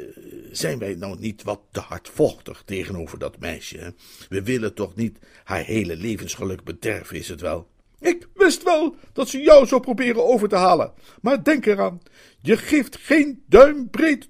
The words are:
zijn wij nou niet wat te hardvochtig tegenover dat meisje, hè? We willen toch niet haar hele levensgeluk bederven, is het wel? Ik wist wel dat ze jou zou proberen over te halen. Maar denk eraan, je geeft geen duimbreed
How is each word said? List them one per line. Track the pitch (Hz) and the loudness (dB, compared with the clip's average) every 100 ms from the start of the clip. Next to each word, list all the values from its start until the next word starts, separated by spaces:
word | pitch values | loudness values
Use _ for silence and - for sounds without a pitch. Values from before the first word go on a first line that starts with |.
| - - - - - | -18 -20 -20 -20 -16
zijn | - 165 131 | -10 -8 -8
wij | 101 | -10
nou | 85 98 98 | -10 -12 -10
niet | 107 104 | -12 -10
wat | - 104 _ | -12 -12 _
te | 101 | -12
hardvochtig | - 87 - - 151 - - - | -12 -16 -10 -2 -2 -2 -18 -20
tegenover | - 95 87 92 80 - | -12 -10 -8 -10 -12 -12
dat | 71 - | -12 -10
meisje, | 82 78 - - | -12 -12 -16 -16
hè? | 90 - - - - | -18 -18 -20 -20 -10
We | 95 | -8
willen | 101 127 110 | -4 -4 -6
toch | - 95 | -6 -8
niet | 92 113 - _ _ | -6 -6 -8 _ _
haar | - 95 | -10 -8
hele | - 113 90 80 | -4 -4 -4 -6
levensgeluk | 113 104 90 - 95 92 | -8 -8 -10 -10 -8 -8
bederven, | - 85 110 95 - 85 | -12 -10 -8 -8 -10 -14
is | 78 | -12
het | 85 | -10
wel? | 82 82 - _ _ _ | -8 -8 -12 _ _ _
Ik | 339 349 - | -4 -4 -8
wist | - 381 - | 2 2 2
wel | 359 320 320 - - | 0 0 0 -6 -12
dat | - 269 | -8 -6
ze | 269 | 0
jou | 294 294 254 | 8 8 8
zou | 254 | 2
proberen | 254 220 247 226 | -2 -4 -2 0
over | 180 247 208 | 2 2 2
te | 196 | 2
halen. | 185 165 - - - - | 4 2 0 -10 -20 -8
Maar | - 269 | -2 0
denk | 214 302 214 | 2 2 0
eraan, | 196 190 175 - _ - _ | -2 -4 -6 -18 _ -20 _
je | 151 220 | 0 0
geeft | - 302 - - | 2 -2 -2 -8
geen | - 311 294 262 - | 0 2 2 -4 6
duimbreed | - 285 294 240 - 320 277 | 10 10 6 -6 -2 -2 -2